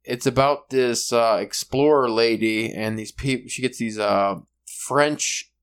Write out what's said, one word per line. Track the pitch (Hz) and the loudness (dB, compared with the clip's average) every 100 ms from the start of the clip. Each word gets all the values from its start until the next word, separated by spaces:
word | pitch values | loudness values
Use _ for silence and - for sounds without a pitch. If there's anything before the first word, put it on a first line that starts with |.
It's | - 123 135 | -8 -4 0
about | 123 139 139 - | 2 2 0 -2
this, | 131 123 117 - | 0 0 0 0
uh, | 120 117 101 | 2 4 2
explorer | 101 - - 131 147 147 123 | -2 -8 -4 0 4 4 4
lady | 110 117 110 110 110 113 | 2 2 2 0 0 -2
and | - 110 110 | -4 -6 -6
these | 107 | -8
peop-, | - 135 127 127 | -6 -4 -4 -6
she | - | -6
gets | 127 - | -6 -4
these, | 117 107 | -6 -2
uh, | 104 98 98 92 - _ - | 0 2 2 -2 -10 _ -20
French, | - - 139 147 151 - - - _ | -14 -2 2 2 0 -4 -6 -10 _